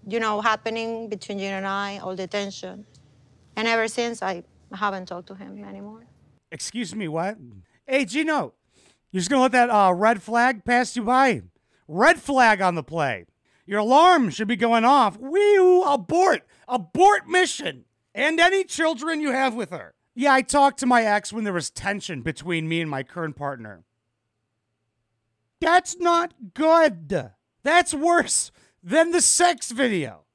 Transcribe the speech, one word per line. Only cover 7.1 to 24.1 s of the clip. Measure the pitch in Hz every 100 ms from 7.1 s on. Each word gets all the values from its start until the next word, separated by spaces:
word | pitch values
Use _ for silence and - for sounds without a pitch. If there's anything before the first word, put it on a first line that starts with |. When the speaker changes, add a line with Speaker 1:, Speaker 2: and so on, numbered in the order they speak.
| 160 185 220 127 101 _ _ -
Speaker 2:
Hey, | 269
Gino, | 233 247 320 302 147 _ _ _ _ _ _
you're | 185
just | 175
gonna | 269
let | 254
that, | 247 240
uh, | 214 190
red | 180 214 226
flag | 190 233 247 226
pass | - 247 247 247
you |
by? | 214 262 269 160 90 _ _ _ _
Red | 160 269 339
flag | - 269 240 208
on | 190
the | 170
play. | 139 165 139 104 85 _ _ _ -
Your | 202
alarm | 214 269 349 349 226
should | 143 214
be | 226
going | 226 233
off. | 233 277 220 214
Wee-oo, | 262 349 415 403 370 359
abort. | 370 285 180 330 381 247 _ _ -
Abort | 247 165 - 381 415 -
mission. | 359 370 - 285 131 _ _ _
And | 202 285 330
any | 349 392
children | 370 - 320 285 311 311
you | 302
have | 254 269
with | 226 214
her. | 170 87 _ _
Yeah, | - 277
I | 262
talked | 262 294 277 277
to | 254
my | 247
ex | 220 208 208
when | 214
there | 208
was | 175 147
tension | - 196 202 - 151
between | 117 151 160 170 160
me | 165
and | 160
my | 139
current | 135 175 160 143
partner. | 143 131 107 92 82 _ _